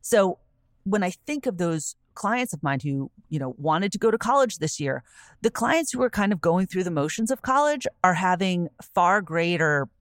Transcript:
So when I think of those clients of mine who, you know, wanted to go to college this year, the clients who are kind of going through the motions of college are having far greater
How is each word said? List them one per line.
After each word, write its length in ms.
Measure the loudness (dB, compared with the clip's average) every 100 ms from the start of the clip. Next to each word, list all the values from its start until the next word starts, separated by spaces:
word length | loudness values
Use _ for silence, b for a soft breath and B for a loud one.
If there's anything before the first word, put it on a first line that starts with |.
So 380 | 4 4 4 0 _ _ _ _
when 180 | -2 0
I 100 | -2
think 340 | -4 -8 -4 -4
of 100 | -2
those 380 | -2 -2 -6 -14 _
clients 400 | -6 -2 -2 -4
of 80 | -4
mine 180 | -2 -2
who, 280 | -2 -4 -6 _ _
you 100 | -6
know, 160 | -6 -4
wanted 340 | -2 0 0
to 40 | 0
go 140 | 0
to 60 | 0
college 420 | 2 2 2 0
this 200 | -6 -4
year, 240 | -4 -4 B B B B
the 80 | -4
clients 420 | -2 0 0 0
who 100 | -2
are 60 | -2
kind 220 | 0 0
of 80 | 0
going 280 | 2 2 0
through 160 | -2
the 80 | -2
motions 400 | -2 -2 -2 -4
of 100 | -4
college 460 | 0 2 2 0 -6 _
are 100 | 2
having 560 | 4 2 2 0 0 -4 _ -6
far 280 | 2 4 4
greater 680 | 0 -2 0 2 2 2 -2 _